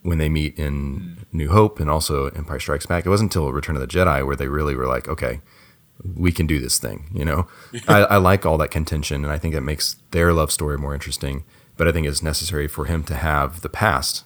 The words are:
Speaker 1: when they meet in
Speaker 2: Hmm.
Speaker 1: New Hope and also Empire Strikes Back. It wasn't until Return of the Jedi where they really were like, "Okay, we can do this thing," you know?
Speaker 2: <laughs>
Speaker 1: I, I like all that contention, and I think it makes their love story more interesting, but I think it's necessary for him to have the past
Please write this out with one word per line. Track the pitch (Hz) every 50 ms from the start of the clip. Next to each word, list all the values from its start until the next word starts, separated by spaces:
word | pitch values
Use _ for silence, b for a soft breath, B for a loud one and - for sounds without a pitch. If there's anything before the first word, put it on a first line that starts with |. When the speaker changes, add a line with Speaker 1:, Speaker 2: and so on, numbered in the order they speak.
| _
Speaker 1:
when | 87 85 78
they | 78 78
meet | 78 78 76 73 - -
in | 76 73 71 71 69 69 67 - - - 85 - - _
Speaker 2:
Hmm. | -
Speaker 1:
New | 85 76 73
Hope | 90 104 107 107 - -
and | 78 73
also | 76 78 73 - 76 69 69 71
Empire | - 80 78 - 78 67
Strikes | - - 76 73 -
Back. | - 87 87 82
It | 90
wasn't | 98 101 110 98 -
until | 90 78 69
Return | 65 71 69 - 80
of | 69
the | 65
Jedi | 62 - 87 92 87 73 67 67
where | 69 71
they | 67 69
really | 67 69 76 78 73 69
were | 64 64
like, | 64 62 62 -
"Okay, | 69 - - - 62 60 - b b b b b b b b b b _ _ - 95 85
we | 76 87 90
can | 82 - 85
do | 76 78 71
this | 62 62 - -
thing," | - 58 50 50 73 78 92
you | - 73
know? | 82 71 80 92 B B B B
Speaker 2:
<laughs> | B B 117 -
Speaker 1:
I, | - 107 104 101
I | - 98
like | 101 92 92 95 98 -
all | 85 80
that | 78 76 -
contention, | - 82 78 - - 76 73 - 76 71 71
and | 73 73
I |
think | 76 - 82 82
it | 78
makes | 65 71 76 73 - - - _ _ _
their | - 85 85 87 85
love | 80 76 73
story | - - 82 73 73
more | 69 71 71 71
interesting, | 69 - 71 67 - - 69 69 69 76 b b b b b b
but | - 82
I | 82
think | 78 82 78
it's | 71 73 73 -
necessary | 78 78 - 78 78 - 76 73
for | 73 - - 73
him | 71 85 80 76
to | - 80
have | - - 80 76 73 71 67 80 87
the | - -
past | - - 113 110 78 65 67 - - - -